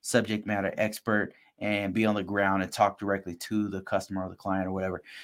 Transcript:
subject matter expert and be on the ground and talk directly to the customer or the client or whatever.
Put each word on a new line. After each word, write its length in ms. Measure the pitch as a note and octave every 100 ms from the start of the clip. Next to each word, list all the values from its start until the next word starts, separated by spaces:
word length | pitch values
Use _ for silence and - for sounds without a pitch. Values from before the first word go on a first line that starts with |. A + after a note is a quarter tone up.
subject 440 | - B2 A2 G#2+ G#2+
matter 280 | G#2 G2 -
expert 560 | G#2+ G#2+ - G#2 G2 - _ -
and 340 | G#2 G#2 G2
be 120 | F#2 A2
on 100 | G#2
the 60 |
ground 400 | F2+ G2+ G2 G2
and 100 | F2+
talk 280 | - G2+ -
directly 360 | G2+ G2 F#2+ F2
to 340 | - G#2+ G#2
the 120 | G2
customer 440 | F#2+ G2+ - G2 F#2
or 40 |
the 60 | F2
client 320 | G2 F#2+ F#2
or 40 |
whatever. 300 | F#2+ F#2 F2+ - -